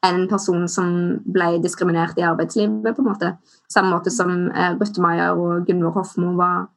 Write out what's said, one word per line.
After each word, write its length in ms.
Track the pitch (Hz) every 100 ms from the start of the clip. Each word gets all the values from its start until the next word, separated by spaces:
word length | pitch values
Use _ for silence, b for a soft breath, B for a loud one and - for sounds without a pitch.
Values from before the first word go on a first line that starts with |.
enn 200 | 185 180
en 40 | 185
person 340 | 202 196 175 175
som 180 | 175 180 175 175 -
ble 300 | - 185 170 170
diskriminert 560 | 175 - 180 165 165 -
i 60 | 175
arbeidslivet, 680 | 165 165 226 208 214 220 220
på 80 |
en 40 | 269
måte. 220 | 202 175 175 b b _
Samme 220 | 214 190
måte 180 | 175 180
som, 380 | 165 180 180 180
eh, 220 | - 180 170
Ruth 240 | 208 -
Meier 380 | 180 170 175 175
og 300 | 175 175 175
Gunvor 280 | 180 170 170
Hofmo 400 | 185 - 175 175
var 320 | 180 180 190